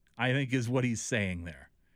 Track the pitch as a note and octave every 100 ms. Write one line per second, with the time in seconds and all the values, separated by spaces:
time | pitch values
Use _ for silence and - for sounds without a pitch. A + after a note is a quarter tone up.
0 | _ - B2+ C3+ C3 C3 A2+ C3 B2 A2
1 | - A#2 G2 F2 E2+ D#2 - _ _